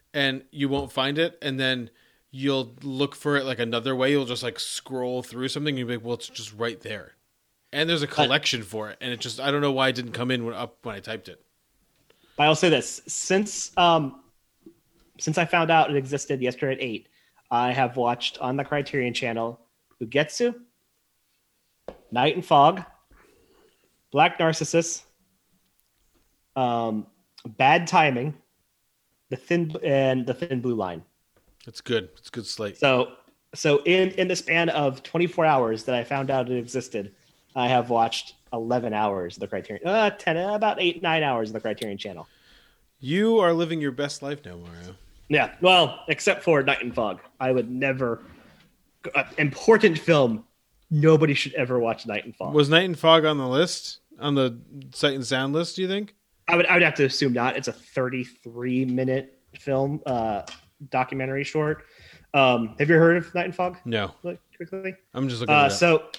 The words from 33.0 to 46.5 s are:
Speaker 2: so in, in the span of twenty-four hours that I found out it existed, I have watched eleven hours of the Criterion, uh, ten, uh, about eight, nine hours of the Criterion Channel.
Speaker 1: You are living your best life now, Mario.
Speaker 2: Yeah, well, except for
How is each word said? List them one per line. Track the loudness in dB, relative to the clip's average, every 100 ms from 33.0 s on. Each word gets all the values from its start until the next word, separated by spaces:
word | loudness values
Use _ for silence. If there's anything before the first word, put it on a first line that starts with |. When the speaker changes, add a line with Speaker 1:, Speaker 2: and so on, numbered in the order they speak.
| 0 -6 _ _ _
Speaker 2:
so | -4 2 2
in, | 4 2 2
in | 0 -2
the | -2
span | -2 0 0
of | 0 -2 -2
twenty-four | -6 -2 -2 2
hours | 2 4 2 -2
that | -2
I | -4
found | -2 -4 -2
out | -2 -2
it | -4
existed, | -4 -8 -6 -10 -10 _ _ _ _
I | -4 0
have | 0 2
watched | 0 0 -2 -10 -20 -12
eleven | -8 -2 -2 -2
hours | -2 -2 -2 -6 -10
of |
the | -8
Criterion, | -8 -8 -8 -2
uh, | 2 0
ten, | 0 -4 -2
uh, | -2
about | 0 -2 0
eight, | -2 0
nine | -2 0
hours | 0 0 -2
of |
the | -6
Criterion | -6 -6 -8 -8
Channel. | -12 -14 -18 _ _ _ _ _ _ _
Speaker 1:
You | -4 0 2 4
are | 4
living | 2 0 -2
your | -4
best | -4 -6 -6
life | -10 -10
now, | -12 -16
Mario. | -18 -18 -18 -20 -20 -20 0
Speaker 2:
Yeah, | 0 0 2
well, | 6 6 4 -2 -4
except | -2 0 0
for | 2